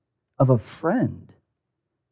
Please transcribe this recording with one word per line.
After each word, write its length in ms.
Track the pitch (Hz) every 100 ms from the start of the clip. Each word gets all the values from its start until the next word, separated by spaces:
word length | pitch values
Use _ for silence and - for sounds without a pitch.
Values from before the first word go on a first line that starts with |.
| _ _ _ -
of 100 | 131
a 80 | 123
friend, 760 | - - 165 240 117 - - - _ _ _ _ _ _ _